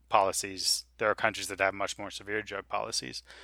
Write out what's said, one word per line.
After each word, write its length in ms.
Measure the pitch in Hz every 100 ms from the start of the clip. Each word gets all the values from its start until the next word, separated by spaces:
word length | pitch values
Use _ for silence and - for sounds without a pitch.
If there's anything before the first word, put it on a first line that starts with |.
| -
policies, 800 | 107 98 - 101 92 87 - - -
there 100 | 110
are 60 | 101
countries 320 | 113 98 98
that 120 | 95
have 140 | 98
much 240 | 101 95 -
more 120 | 98
severe 320 | - 101 107
drug 280 | 104 98 -
policies. 540 | 104 110 - 127 - - -